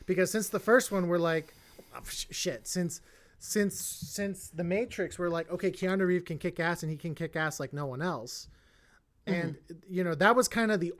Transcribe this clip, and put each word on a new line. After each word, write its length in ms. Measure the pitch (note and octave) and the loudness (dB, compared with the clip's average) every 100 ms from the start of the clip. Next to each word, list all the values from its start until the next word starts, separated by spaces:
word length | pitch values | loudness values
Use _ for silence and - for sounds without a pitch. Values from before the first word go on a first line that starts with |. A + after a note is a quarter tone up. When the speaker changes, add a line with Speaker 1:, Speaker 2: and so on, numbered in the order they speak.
Speaker 1:
Because 260 | - F#3 F#3 | -2 2 2
since 200 | A3 G3 | 2 0
the 80 | G3 | -2
first 320 | - B3 - | 6 6 6
one, 160 | G3+ F3 | 0 2
we're 80 | F3 | 2
like, 380 | E3+ D#3+ D#3 - - - - | 2 0 -2 -14 -20 -20 -16
"Oh, 80 | - | -14
sh-, 220 | - - - | -10 -8 -8
shit." 380 | - F#3 B2 - | -4 -4 -4 -4
Since, 320 | F3+ F3 - - - - - | -2 -2 -4 -16 -20 -20 -16
since, 420 | - G#3+ G3+ - | -4 0 2 0
since 680 | - - - - G3+ F#3+ - | -8 -8 -8 -6 -4 -6 -10
The 140 | D#3+ | -4
Matrix, 540 | E3+ F#3+ A#3+ - F3 - | 0 0 0 -2 -4 -2
we're 120 | F3 | -2
like, 200 | E3+ E3 | -2 -2
"Okay, 200 | F3 F#3+ | -2 -2
Keanu 360 | - F#3 G3 F#3 | 0 0 2 4
Reeves 180 | F3+ F3 | 2 0
can 100 | D#3+ | -4
kick 240 | F3+ F3 | -4 -2
ass, 220 | E3 E3+ | 0 0
and 100 | D#3+ | -2
he 60 | D#3 | -4
can 160 | E3+ | -6
kick 220 | D3+ E3 E3 | -6 -4 -2
ass 220 | D#3 D3+ | -2 -2
like 140 | C3+ | -6
no 140 | C#3+ C#3+ | -6 -6
one 160 | B2+ | -4
else." 460 | F3 D3 A2+ - - - _ _ _ _ _ _ - | -2 -4 -6 -12 -14 -20 _ _ _ _ _ _ -2
Speaker 2:
Mm-hmm. 140 | F3 | -2
Speaker 1:
And, 160 | E3 D3 - E3 - | -2 -6 -14 -18 -6
you 160 | F3+ | -2
know, 100 | F3 | 0
that 220 | D#3 G3 A#3+ | 4 6 6
was 100 | A#3+ | 4
kinda 300 | A#3 A3+ G#3 | 2 2 2
the 160 | E3+ - | 0 0